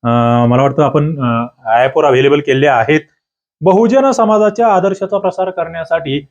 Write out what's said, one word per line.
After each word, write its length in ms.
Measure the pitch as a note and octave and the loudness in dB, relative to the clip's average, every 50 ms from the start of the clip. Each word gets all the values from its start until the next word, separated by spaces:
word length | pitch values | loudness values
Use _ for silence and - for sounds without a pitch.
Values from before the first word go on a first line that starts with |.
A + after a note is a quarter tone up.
| - | -2
अं, 440 | A#2+ A#2 A#2+ A#2 A#2 A#2+ A#2+ A#2+ A#2+ | 0 0 2 2 2 2 2 2 2
मला 140 | A#2+ B2+ C3+ | 2 2 2
वाटतं 200 | C#3+ - D3 D3+ | 0 2 0 -2
आपण, 360 | C#3 E3 D3+ D3 D3+ D#3+ C#3+ | 0 0 0 -2 -2 -4 -4
अं, 280 | C3 A#2+ A#2 A#2 A#2 A#2+ _ _ _ | -4 -2 -2 -2 -4 -6 _ _ _
ॲपवर 400 | A2+ A2 A#2 B2+ C3+ C3+ D#3+ D3+ | -2 0 2 2 2 0 0 2
अव्हेलेबल 360 | D3 C#3 C3 C3 C#3 C#3 D3 | 2 2 4 2 2 2 0
केले 260 | C#3+ D3 C3+ C3 C3+ | 0 0 -2 0 2
आहेत. 340 | D3 C3+ A#2 A2+ A2+ D3+ D#3 D#3 _ _ _ _ _ _ _ _ _ _ _ | 2 2 0 0 0 0 -2 -2 _ _ _ _ _ _ _ _ _ _ _
बहुजन 500 | D#3 D3+ F3+ G3 A3+ A3+ A3 C4+ C4+ C4+ | 0 2 2 2 2 2 2 2 2 0
समाजाच्या 560 | B3 A#3 A3+ G#3+ G#3+ G#3+ G#3+ G#3 G#3 G#3+ A#3 | 0 0 0 0 2 2 0 0 0 0 0
आदर्शाचा 520 | A3+ G3+ F#3 F3+ G3 G3 F#3+ G3+ F#3+ G3+ G3 | 2 2 2 0 -2 -4 -4 -6 -4 -4 -2
प्रसार 320 | F3+ F#3 F3+ - F#3 F#3 | -4 -4 -4 -4 -6 -6
करण्यासाठी 760 | F3+ F3+ E3+ E3 E3 E3 D#3+ - E3 E3 D#3+ D3+ C3+ D3 C#3+ _ | -4 -8 -8 -8 -8 -12 -8 -4 -4 -4 -4 -4 -6 -6 -8 _